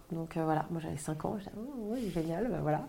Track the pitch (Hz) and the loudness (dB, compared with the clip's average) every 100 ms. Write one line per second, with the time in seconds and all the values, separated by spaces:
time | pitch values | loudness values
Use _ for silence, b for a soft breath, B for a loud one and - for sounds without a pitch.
0 | - 165 165 165 160 156 156 170 156 147 | -4 -4 -2 2 4 4 2 -2 -2 -4
1 | - 156 175 214 196 202 247 269 208 254 | -2 -2 0 -2 -6 -8 -6 -4 -2 -2
2 | 208 165 160 170 240 156 147 151 | 0 0 0 2 0 2 4 2